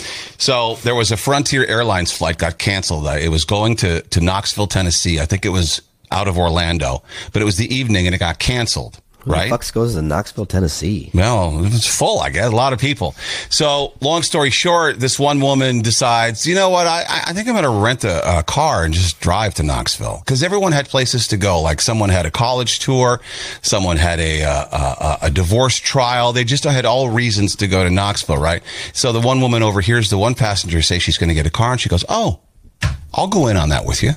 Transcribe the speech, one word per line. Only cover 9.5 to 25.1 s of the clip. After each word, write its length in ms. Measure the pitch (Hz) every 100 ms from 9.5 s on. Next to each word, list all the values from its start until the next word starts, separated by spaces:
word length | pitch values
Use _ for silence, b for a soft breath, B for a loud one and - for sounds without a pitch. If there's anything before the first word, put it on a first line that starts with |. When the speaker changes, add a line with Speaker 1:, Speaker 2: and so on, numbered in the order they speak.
| 120 -
Speaker 2:
goes 220 | 113 117 95
to 80 |
Knoxville, 420 | 78 78 107 - 101
Tennessee? 640 | 92 87 - 80 104 65
Speaker 1:
Well, 540 | 85 104 117 87 78 95
it's 220 | 117 -
full, 320 | - 160 214
I 100 | 69
guess. 160 | 71 117
A 100 | 110
lot 180 | 135
of 60 | 123
people. 360 | 131 139 80 - B B B
So, 440 | - 151 143 139 -
long 220 | 135 170
story 300 | - 170 143
short, 480 | - 180 170 156 107
this 180 | 127 -
one 220 | 143 143
woman 420 | 139 139 131 123
decides, 640 | 113 110 131 117 117 110 151
"You 80 |
know 160 | 185 190
what? 160 | 180 170
I, 140 | 170 -
I, 140 | 156 -
I 40 |
think 140 | 175 220
I'm 80 | 220
gonna 160 | 147
rent 320 | 107 110 127
a, 340 | 110 85 - 85
a 60 |
car 400 | 78 - 156 113
and 100 | 82
just 260 | 82 90 -
drive 340 | 85 92 110 -
to 80 |
Knoxville." 580 | 76 64 57 - 55 52 -
'Cause 160 | 131
everyone 300 | 175 202 190
had 140 | 147 139
places 400 | 135 127 123 113
to 80 | 104
go. 220 | 101 87
Like, 220 | 80 76
someone 280 | - 113 101
had 180 | 92 80
a 20 |
college 480 | - 120 127 120 -
tour, 420 | - 131 127 120 B B B B
someone 340 | - 107 92 82
had 220 | 85 85
a, 240 | 80 78
uh, 240 | 76 73 73
a, 60 | 73
a, 400 | 67 65 73